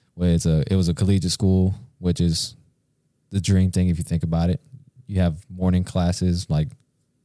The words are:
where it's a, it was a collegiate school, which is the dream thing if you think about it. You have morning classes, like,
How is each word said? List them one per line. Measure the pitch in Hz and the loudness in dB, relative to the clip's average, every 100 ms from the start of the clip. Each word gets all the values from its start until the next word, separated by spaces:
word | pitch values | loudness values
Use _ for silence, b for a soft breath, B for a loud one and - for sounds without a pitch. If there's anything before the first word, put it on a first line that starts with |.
| b - | b -4
where | 87 | 0
it's | 82 82 | 2 2
a, | 78 - | 0 2
it | 95 | 0
was | 85 | 0
a | |
collegiate | 80 98 98 87 | 0 2 2 0
school, | - 95 92 92 95 - - | 0 2 2 2 -2 -12 -6
which | 90 82 | -4 0
is | 85 80 - - _ _ _ _ _ _ - | 0 0 -6 -12 _ _ _ _ _ _ -8
the | 98 | -4
dream | 87 95 92 | 2 2 2
thing | 92 90 | 2 0
if | 85 | 0
you | |
think | - 82 | -2 -4
about | 82 82 87 | -2 0 0
it. | 90 _ - - _ - | -2 _ -20 -20 _ -6
You | 95 | -2
have | 87 80 - | 0 -2 -10
morning | 90 92 90 | -4 0 0
classes, | 90 92 87 - 90 87 - | 0 -2 -2 0 0 0 -2
like, | 76 - - _ _ _ _ | -2 -2 -8 _ _ _ _